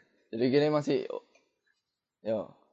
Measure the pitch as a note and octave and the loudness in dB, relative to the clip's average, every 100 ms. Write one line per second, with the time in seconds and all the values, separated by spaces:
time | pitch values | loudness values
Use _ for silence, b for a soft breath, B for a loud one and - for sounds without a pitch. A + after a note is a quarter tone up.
0 | _ _ - A2+ B2+ C#3+ D3+ D3+ C#3+ C3+ | _ _ -10 -2 2 4 4 2 2 0
1 | - - _ _ _ _ _ _ _ _ | -2 -10 _ _ _ _ _ _ _ _
2 | _ _ G#2 A2 E2 - _ | _ _ -6 -4 -6 -14 _